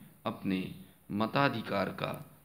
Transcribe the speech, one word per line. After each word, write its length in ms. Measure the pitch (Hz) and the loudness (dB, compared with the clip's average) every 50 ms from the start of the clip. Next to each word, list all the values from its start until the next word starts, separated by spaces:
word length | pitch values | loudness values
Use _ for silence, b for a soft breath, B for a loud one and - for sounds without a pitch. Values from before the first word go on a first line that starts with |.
| B B B B - | B B B B -4
अपने 500 | 113 110 - - 98 92 92 90 - - B B B B B - - | -4 -4 -2 0 0 2 2 0 -2 -6 B B B B B -10 -4
मताधिकार 800 | - 101 110 110 - 139 139 135 117 113 98 - 101 98 98 - | -2 0 0 2 4 4 4 4 4 0 -2 0 0 2 2 0
का 520 | - - - - - - - - - - - | 0 -2 -2 -2 -2 -4 -8 -12 -18 -20 -20